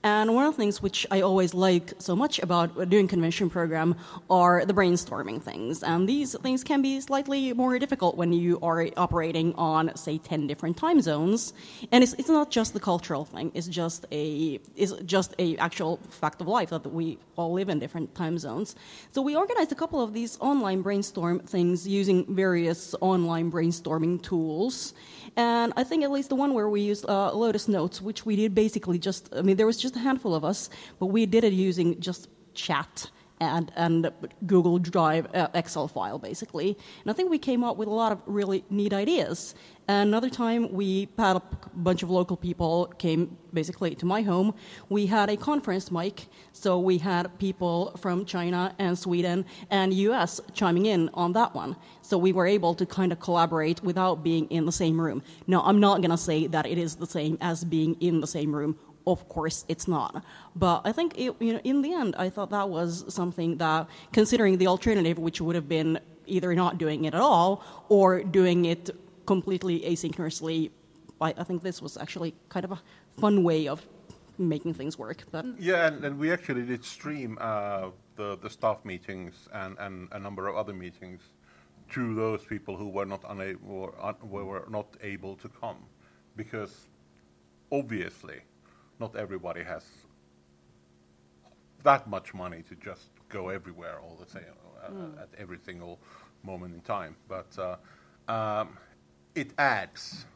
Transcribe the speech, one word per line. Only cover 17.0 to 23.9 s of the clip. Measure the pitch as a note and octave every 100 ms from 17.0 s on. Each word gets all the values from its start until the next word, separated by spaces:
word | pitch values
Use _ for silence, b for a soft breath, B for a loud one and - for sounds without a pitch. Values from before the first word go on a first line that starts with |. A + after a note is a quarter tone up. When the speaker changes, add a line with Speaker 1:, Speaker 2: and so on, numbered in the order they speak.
| E3 - - -
Speaker 1:
all | E3+
live | F3+ G3
in | D#3
different | A#2+ E3+ D#3
time | - E3 E3+
zones. | C#3+ B2+ G#3 - B B B
So | C#4
we | C4+ D4
organized | G4+ A#4 D#4
a | C#4
couple | E4 D#4
of | A3+
these | G#3+ A#3 -
online | C4 C#4+ G#3 F#3+
brainstorm | F#3 G3+ G3+ - E3+ F3
things | - F#3+ F3 F3+ F#3
using | G3 G3 F3+ -
various | F#3+ F#3+ F3 E3+ E3 - -
online | F#3 F#3 E3+ E3 E3+
brainstorming | E3 E3 E3+ E3